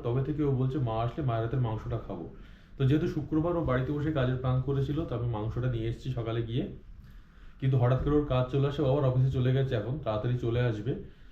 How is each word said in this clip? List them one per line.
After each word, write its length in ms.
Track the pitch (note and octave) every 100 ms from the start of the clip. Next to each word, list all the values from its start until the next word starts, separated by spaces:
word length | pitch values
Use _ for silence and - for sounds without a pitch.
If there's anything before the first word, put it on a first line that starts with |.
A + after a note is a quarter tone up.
তবে 200 | A#2+ B2+
থেকে 200 | C3+ D3
ও 80 | D3
বলছে, 280 | B2+ C3 D3
"মা 240 | A#2+ A2
আসলে 220 | A#2+ - C3+
মায়ের 180 | A2+
হাতের 180 | A#2 B2+
মাংসটা 360 | A#2+ G#2+ - A#2
খাবো।" 380 | - F2 E2+ - - - - -
তো 80 | C3
যেহেতু 220 | D#3 F3+
শুক্রবার 500 | D#3 C3+ D#3 E3+ E3+
ও 80 | C3+
বাড়িতে 260 | B2+ C3
বসে 200 | D3 D3
কাজের 260 | C#3+ B2+ B2+
প্ল্যান 240 | B2+ B2+
করেছিল, 440 | C3 C#3 C3+ D3 E3
তো 100 | A#2+
আমি 140 | A#2+
মাংসটা 420 | A2 G#2+ A#2+ B2+
নিয়ে 160 | A#2 A2+
এসেছি 240 | A#2 C3
সকালে 320 | B2 A2+ A#2
গিয়ে। 340 | A2+ A#2+ F#3+ - - - - - - - - -
কিন্তু 180 | C3+ C3
হঠাৎ 260 | A#2+ B2+
করে 120 | D3 D3
ওর 100 | D3
কাজ 260 | B2+ B2+
চলে 160 | C#3 C#3
আসে, 140 | C#3
ও 160 | C#3 C#3
আবার 140 | C3+
অফিসে 200 | B2 C3+
চলে 220 | C3 B2
গেছে 220 | C3 C3 A#2+
এখন, 240 | G#2+ D3+
তাড়াতাড়ি 340 | - C3 B2 A#2+
চলে 240 | A#2 A#2
আসবে। 420 | B2 G#2 A#2 G3 - - -